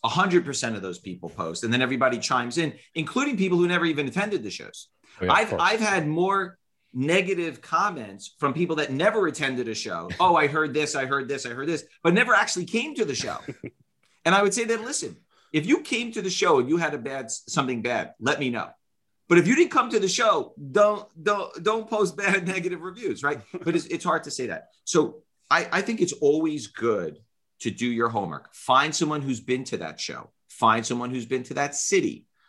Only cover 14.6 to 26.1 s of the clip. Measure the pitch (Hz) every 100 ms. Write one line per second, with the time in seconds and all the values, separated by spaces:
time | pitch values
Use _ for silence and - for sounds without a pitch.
14.6 | 226 226 233 294 156 - _ _ _ 156
15.6 | 170 320 - 233 240 226 185 180 185 139
16.6 | 123 170 160 139 123 135 - - - 151
17.6 | 131 120 120 117 - - 123 147 131 117
18.6 | - - _ _ _ _ - 175 170 269
19.6 | 339 294 240 226 190 208 226 170 123 -
20.6 | 143 160 208 208 - 160 165 208 - -
21.6 | 175 226 214 214 196 - 196 190 175 190
22.6 | 175 175 180 196 208 110 143 147 - 180
23.6 | 165 170 - 151 175 160 147 - 120 80
24.6 | - _ - 165 - - _ _ - 156
25.6 | 151 180 202 226 175